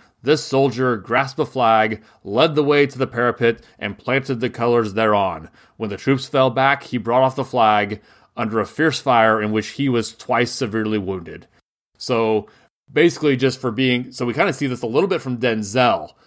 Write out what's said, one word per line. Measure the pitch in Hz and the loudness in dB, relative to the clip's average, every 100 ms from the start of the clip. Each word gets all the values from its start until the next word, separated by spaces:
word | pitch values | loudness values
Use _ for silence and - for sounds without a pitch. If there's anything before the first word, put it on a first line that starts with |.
| _ _ | _ _
this | 120 151 | 0 0
soldier | - 139 135 113 131 110 | 2 0 2 2 -2 -2
grasped | 92 123 135 - | -2 -2 -2 -4
the | |
flag, | 143 131 117 110 110 107 - _ | -6 0 2 4 2 -2 -12 _
led | 92 110 160 | -4 2 2
the | 151 | 2
way | 143 147 143 | 2 2 2
to | 127 | 0
the | 135 | -4
parapet, | 117 123 117 117 113 - _ | 0 -2 2 0 0 -8 _
and | 104 104 | -10 -8
planted | - 135 135 120 | -4 -4 -2 -4
the | 120 | -4
colors | 120 120 120 107 | -2 2 2 0
thereon. | 101 110 104 95 82 80 - _ - | 0 2 2 0 -4 -12 -20 _ -10
When | 110 | -8
the | 98 | -4
troops | - 135 - | -2 -2 0
fell | 139 131 | 0 2
back, | 117 135 139 | 2 0 0
he | - 120 | -2 -6
brought | 110 123 | 0 2
off | 131 | 2
the | 135 | 0
flag | 120 127 110 107 101 104 - _ _ - | -4 2 4 4 0 -6 -12 _ _ -8
under | 117 110 | -4 -2
a | 101 | -4
fierce | - 160 - | 0 0 0
fire | 143 117 110 110 | 2 4 4 2
in | 107 | 0
which | 107 104 | -2 -4
he | - 139 | -4 0
was | 120 107 | 0 -2
twice | - - 117 120 | -8 -4 0 0
severely | - 117 110 107 107 | -2 -4 -2 -2 -2
wounded." | 95 95 85 80 - _ _ _ _ _ | -2 -8 -10 -16 -20 _ _ _ _ _
So | - 117 110 107 104 _ _ _ _ | -4 0 2 0 -2 _ _ _ _
basically | 147 170 - 151 131 | 2 2 4 0 2
just | 131 127 | 0 0
for | 127 | -4
being, | 110 131 123 123 | 0 0 0 -4
so | - 123 | -6 -4
we | |
kinda | 120 190 | 0 -2
see | - 139 | 0 -4
this | 123 | -4
a | 117 | -2
little | 127 185 | 0 0
bit | 175 | -2
from | 135 123 | -4 -2
Denzel, | 123 110 101 120 120 92 - - | -2 -2 -2 2 2 2 -4 -16